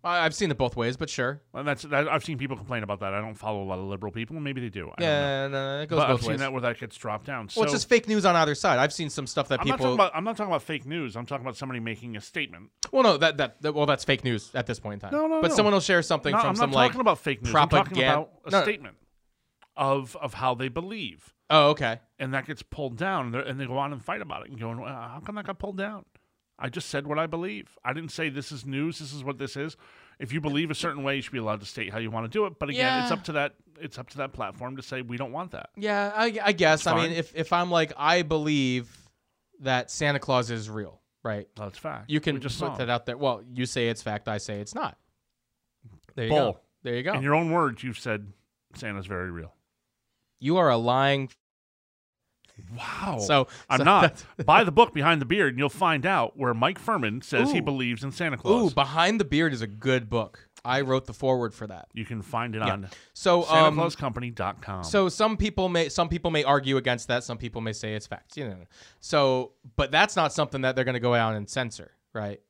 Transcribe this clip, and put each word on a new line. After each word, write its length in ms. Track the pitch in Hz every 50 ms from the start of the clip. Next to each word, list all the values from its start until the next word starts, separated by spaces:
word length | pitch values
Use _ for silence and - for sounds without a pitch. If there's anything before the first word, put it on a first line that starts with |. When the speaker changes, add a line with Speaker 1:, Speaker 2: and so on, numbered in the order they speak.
| -
Speaker 1:
I, 220 | 170 175 175 165
I've 80 | 160 151
seen 160 | - 202 165
it 80 | 143
both 180 | 110 131 120 -
ways, 220 | 120 113 117 127
but 140 | - 156 147
sure. 320 | - - 123 123 143 147 _ _ -
Speaker 2:
And 140 | 127 139
that's, 160 | 147 143 120 -
that, 240 | 147 143 139 151
I've 160 | 156 - 151 -
seen 140 | - 156 120
people 180 | 139 131 135
complain 240 | 104 107 131 127 113
about 200 | 107 95 101 95
that. 120 | 104 98 98
I 80 | 104
don't 140 | 107 113 107
follow 260 | - - 110 107 101
a 40 | 98
lot 100 | 95 92
of 80 | 92 95
liberal 260 | 98 101 90 104 104
people, 240 | - 113 117 - 156
and 80 | 160 147
maybe 180 | 139 135 131
they 80 | 123 110
do. 200 | 92 101 82 -
I 40 | - -
Speaker 1:
Yeah, 420 | 170 160 151 143 143 139 139 135 135
Speaker 2:
don't 80 | 139
know. 260 | 139 135 135 135 139
Speaker 1:
no, 40 | 143 156
it 60 | -
goes 100 | - 151
Speaker 2:
But 80 | 147
Speaker 1:
both 80 | 131 131
Speaker 2:
I've 40 | 117
seen 80 | 117 113
Speaker 1:
ways. 80 | - 135
Speaker 2:
that 120 | 135 135 135
where 80 | 131
that 180 | 123 120 117 -
gets 160 | 127 110 -
dropped 280 | - - 113 104 107 -
down. 220 | 143 139 123 107 101 -
Speaker 1:
Well, 100 | 226 220
it's 60 | -
Speaker 2:
So 40 | -
Speaker 1:
just 120 | 220 -
fake 200 | - 247 233 233
news 180 | 202 214 214 180
on 100 | 190 175
either 200 | 170 160 151 143
side. 240 | - - 190 139 123
I've 140 | 139 151 -
seen 180 | - 165 147
some 160 | - - 135
stuff 200 | 123 - 160 135 -
that 120 | 139 123
Speaker 2:
I'm 60 | -
not 100 | - 262
Speaker 1:
people 180 | 254 254 254 247
Speaker 2:
talking 120 | 220 196
about, 40 | 175 -
I'm 80 | 160 185
not 140 | 226 226
talking 140 | - 214 190
about 120 | 170 143 -
fake 240 | - 160 139 -
news. 280 | 135 156 170 147 123 101
I'm 120 | 117 120
talking 180 | - 143 135 120
about 100 | 131 117
somebody 240 | - 139 131 127 120
making 360 | 113 113 110 - 120 120 110
a 40 | 104
statement. 500 | - - - 170 147 110 87 85 101 - _ _ - -
Speaker 1:
Well, 120 | - 262 254
no, 140 | 220 165
that, 200 | 139 165 160 147
that, 240 | 143 139 120 - _
that, 120 | 147 151 147
well, 100 | 151 147
that's 180 | 147 143 - -
fake 200 | - 139 - -
news 260 | 127 117 104 - - -
at 100 | 131 117
this 140 | - 113 -
point 160 | - 107 101
in 40 | 101
time. 100 | 101 98
Speaker 2:
No, 160 | - 302 311
no, 140 | 320 320 311
Speaker 1:
But 80 | 311 -
Speaker 2:
no. 60 | 285
Speaker 1:
someone 180 | 226 208 208 202
will 40 | 190
share 200 | - - 185 170
something 300 | 160 - 165 147 - 147
Speaker 2:
No, 80 | 143 220
Speaker 1:
from 80 | 226 214
Speaker 2:
I'm 40 | 190
not 40 | 214
Speaker 1:
some, 100 | 240 -
like, 180 | - 262 254 247 -
Speaker 2:
talking 80 | 254
about 180 | 247 214 165 -
fake 240 | - 151 135 107 120
news. 100 | 120 120
I'm 160 | 156 147 139
talking 260 | 151 170 196 147 190
Speaker 1:
propagan-, 140 | 131 127 131
Speaker 2:
about 200 | - 151 156 - _ _ -
a 40 | 160
Speaker 1:
no, 80 | 185 196
no. 40 | 151
Speaker 2:
statement 320 | - 220 165 139 95 - _ _ _ _ _ _ _ _ _ _ _ _ _ - _ _
of, 400 | - 139 135 135 139 131 120 - 165
of 140 | 151 127 104
how 220 | - 127 131 127
they 120 | 117 131 135
believe. 600 | 120 165 175 190 226 220 165 101 80 73 _ - _ _ _ _
Speaker 1:
Oh, 180 | 151 156 147 147
okay. 300 | 151 151 139 117 113 117 _ _ _
Speaker 2:
And 160 | - 135 131 131
that 140 | 135 127
gets 160 | - 156 - -
pulled 340 | _ - - 147 131 120
down, 280 | 113 175 196 190 170 131
and 80 | 117 117
they're, 60 | 127
and 180 | - 135 131 135
they 60 | 139
go 100 | 123 127
on 160 | 135 139 143 147
and 100 | 120 -
fight 180 | - 185 220
about 240 | 202 147 - - -
it 40 | -
and 80 | 135 117
going, 200 | 113 117 117 120
"Well, 100 | 127 117 139
how 280 | 123 117 117 123 151 -
come 120 | - 208
that 100 | 208 196
got 140 | 202 190 _
pulled 180 | - 202 196
down? 280 | 190 196 208 214 196 - _ _ _ _ _ _ _ _ _ _
I 120 | - - 127
just 180 | 123 180 -
said 180 | - - 143 143
what 140 | 147 147 151
I 80 | 165
believe. 500 | 160 160 165 175 190 214 202 - _ _ - -
I 80 | 123
didn't 200 | 135 156 165 156 -
say 160 | - 160 151
this 200 | 131 143 135 -
is 160 | 151 127 123
news, 340 | 139 135 135 151 165 160 -
this 120 | 156 135 143
is 120 | 147 127
what 120 | 139 139
this 200 | 123 139 131 -
is." 180 | 139 147 160 - _ - - - - - - _ _
If 120 | 139 110
you 80 | 131 160
believe 320 | 147 151 139 147 170 156
a 40 | 147
certain 280 | - - 170 143 147 135
way, 140 | 139 139
you 40 | 139
should 120 | 123 - -
be 40 |
allowed 220 | 123 113 107 107 104
to 60 | 101
state 260 | - - - 110 95
how 80 | - -
you 100 | 113 110
wanna 200 | 113 113 117 113
do 160 | 123 214 208
it. 80 | 190 156
But 120 | _ 156 143
again, 320 | 143 247 254 262 262 254
it's 80 | 247 247
Speaker 1:
Yeah. 60 | -
Speaker 2:
up 60 | 196 -
to 80 | - 151
that, 220 | 147 143 143 _ _ _ _ _ 147
it's 180 | 160 143 - 131
up 100 | 123 -
to 60 | - 139
that 120 | 135 -
platform 460 | - 127 110 98 92 113 123 127 135
to 40 | 131
say, 200 | 127 - 135 131
"We 160 | 123 117 120
don't 160 | 120 139 120 127
want 180 | 156 185 165
that." 200 | - - - - _
Speaker 1:
Yeah, 380 | 202 202 208 208 202 202 202 208
I, 240 | 214 226 233 208 220
I 100 | 202 202 208
guess. 260 | 165 175 156 156 156
Speaker 2:
It's 80 | -
Speaker 1:
I 80 | 170 160
mean, 140 | 160 165 165
Speaker 2:
fine. 80 | 165
Speaker 1:
if, 180 | 165 160 - -
if 160 | 156 160 -
I'm 180 | 175 175 175 180
like, 220 | 175 165 160 156 160
"I 240 | - 143 156 175 180
believe 680 | 175 151 160 156 151 156 151 143 135 127 127 127 120 117 - - _ _ _ _ _ _ _ _ _ _ _ _
that 320 | 135 131 131 123 120 -
Santa 280 | - - 156 147 143 139
Claus 300 | - - 131 123 120 113
is 200 | 117 113 107 107
real," 320 | 107 110 101 - - _ _ _ _ _ -
right? 260 | 117 107 104 101 _ _
Speaker 2:
That's 200 | - 107 98 -
fact. 320 | - - 156 143 113 107 123
Speaker 1:
You 120 | 147 151
can 140 | 151 165 143
Speaker 2:
We 40 | 135
just 160 | 139 135 117
Speaker 1:
put 100 | - 147
Speaker 2:
saw 80 | - -
Speaker 1:
that 60 | 117 127
Speaker 2:
him. 40 | 117
Speaker 1:
out 160 | 120 120 -
there. 120 | 123 120
Well, 260 | 131 143 135 120 101 113 127 123
you 120 | 127 123
say 240 | 120 - 135 120 117
it's 120 | 117 110
fact, 280 | - 113 104 104 - 113
I 80 | 107
say 240 | 104 - - 104 101
it's 120 | 104 - -
not. 240 | 240 - - - _ _ _ _ _ _ _ _ _ _ _ _ _ _ _ _ _ _ 110 95 - _ - _
There 80 | - 220
you 60 | -
Speaker 2:
Bull. 200 | - 151 131 107 -
Speaker 1:
go. 60 | - _ _ _ _ -
There 100 | 123 120
you 60 | 120
Speaker 2:
In 40 | 127
Speaker 1:
go. 160 | 175 208 139
Speaker 2:
your 160 | 135 143 147
own 160 | 160 170 165
words, 320 | 160 175 160 139 113 - -
you've 160 | 127 107 -
said 320 | - 127 107 104 104 101 - _ _ _ _ _ _ _ -
Santa's 320 | - 127 110 101 98 92
very 220 | 92 98 90 92 90
real. 240 | 87 82 80 73 _ _ _ _ _ _ _ _ _ _ _ _ _ _ _ _ _ _
Speaker 1:
You 160 | 123 139 170
are 120 | 185 170 147
a 80 | 120
lying 520 | 117 117 120 123 131 135 139 139 139 135 127 - _ _ _ _ _ _ _ _ _ _ _ _ _ _ _ _ _ _ _ _ _ _ _ _ 110 110 87 113
Speaker 2:
Wow. 400 | 120 - - - - 196 202 156 113
Speaker 1:
So, 280 | 101 - 151 139 127 - - - - -
Speaker 2:
I'm 100 | 131 127
Speaker 1:
so 40 | 139
Speaker 2:
not. 180 | 170 202 185
Speaker 1:
that's 240 | - 156 - - - - -
<laughs> 120 | - 113
Speaker 2:
Buy 180 | 110 160 208 233
the 80 | 175
book 220 | 143 190 233 226 -
Behind 260 | 151 139 165 165 151
the 40 | 135
Beard, 240 | 117 - 208 180 139
and 100 | 123 127
you'll 80 | 143 139
find 360 | - - 185 170 160 139 123
out 320 | 185 196 151 117 110 _
where 160 | 131 131 123 117
Mike 260 | 113 123 160 196 -
Furman 420 | - - 220 185 120 107 107 131
says 300 | - - 151 123 240 285
he 60 | 285 208
Speaker 1:
Ooh. 20 |
Speaker 2:
believes 400 | - 151 139 131 127 120 120 110 135
in 100 | 139 131
Santa 240 | - 175 160 131
Claus. 340 | - - 180 214 247 226 170
Speaker 1:
Ooh, 20 | 123
Behind 460 | 143 139 135 143 160 170 190 226 220
the 60 | 180
Beard 260 | 135 139 151 165 160 135
is 80 | 117
a 60 | 113
good 420 | 107 104 107 110 131 131 123 113 107
book. 380 | 120 117 107 - - - - _ _ - -
I 180 | 120 127 139
wrote 240 | 143 131 131 131 131
the 80 | - 110
foreword 400 | - 139 131 127 123 117 110 -
for 140 | - 113
that. 220 | 104 95 85 - _ -
Speaker 2:
You 120 | 110 107
can 160 | - 117 110
find 340 | 95 - - 113 120 120 110
it 40 | 110
Speaker 1:
Yeah. 120 | 110 101 95
Speaker 2:
on 140 | 101 98 95 - - - _ _
Speaker 1:
So, 280 | - - 190 175 175
um, 40 | 170
Speaker 2:
Santa 280 | 156 160 160 156 156 151
Claus 200 | 151 170 170 -
Company 340 | - 151 127 107 120 123 120
dot 300 | 117 - 92 98 - -
com. 220 | - - 98 92 -
Speaker 1:
so 240 | - - 202 190 180
some 260 | - - 214 220 220
people 320 | 185 196 214 - 202 185
may, 220 | 185 175 170 165 143
some 180 | - - 170
people 240 | 156 170 170 - 175
may 120 | 160 151 139
argue 320 | 135 143 139 135 135 135
against 320 | 131 123 127 123 117 - -
that. 140 | 123 123 -
Some 120 | - 120
people 220 | 104 123 117 - 120
may 120 | 110 110 104
say 200 | - - 107 107
it's 140 | 107 -
facts. 300 | - 107 - _ _ -
You 80 | 151 139
know. 100 | 113 95 90 87 _ _ - - - _ _
So, 500 | - - - 147 139 131 131 127 131 - _ _ _ - _
but 160 | - 139 135
that's 240 | 143 156 202 208 -
not 160 | 180 160 143
something 300 | - - 151 - - 135
that 140 | 131 131 131
they're 80 | 131 127
gonna 140 | 127 123 120
go 120 | 117 123 120
out 220 | 117 113 110 110
and 140 | 107 104 -
censor, 420 | - 135 127 117 - - - - _ _ _ _ -
right? 260 | 113 104 101 101 - _